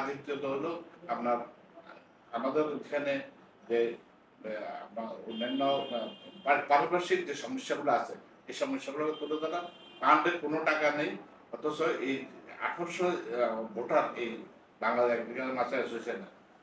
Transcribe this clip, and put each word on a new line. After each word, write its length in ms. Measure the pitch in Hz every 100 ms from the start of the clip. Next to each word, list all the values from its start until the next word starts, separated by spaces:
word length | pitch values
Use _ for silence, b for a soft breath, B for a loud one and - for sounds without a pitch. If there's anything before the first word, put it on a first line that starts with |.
| 131
দ্বিতীয়ত 380 | 139 - 139 139
হলো 160 | 139 160 170 - - 113
আপনার, 240 | 117 120 120 - - - - - - - - -
আমাদের 320 | 117 135 147 151 139
এখানে 320 | - 143 139 139 - - - - -
যে, 100 | 117 117
আহ, 960 | 117 - - - - 110 107 101 -
আপনার 240 | - 107 113 95 110
অন্যান্য, 340 | 113 123 135
আহ, 440 | 139 139 - 117 110 - - -
পার-, 220 | 135 143 -
পারিপার্শ্বিক 500 | 143 160 175 175 180 117
যে 60 | 139
সমস্যাগুলো 460 | 127 131 - 143 143 117
আছে, 140 | - - - - -
এই 60 | -
সমস্যাগুলো 420 | 139 135 - 143 156 151
তুলে 160 | 147 156
ধরা। 180 | 160 175 - - - -
ফান্ডে 300 | 160 160 170 170
কোনো 160 | 151 156 156
টাকা 180 | 151 151 147
নেই, 120 | 156 - - - -
অথচ 240 | - 151 151 165 151 135
এই 80 | 135 131 - - - -
আঠারোশো, 420 | - 170 175 180
আহ, 540 | 170 110 120 117 110 110
ভোটার 300 | 117 123 151 - 113
এই 80 | 117 110 - - - -
বাংলাদেশ 300 | 110 120 120 117
এগ্রিকালচার 360 | 113 123 131 131
মার্চেন্ট 240 | 120 131
অ্যাসোসিয়েশন, 420 | 110 113 117 101 98 - - -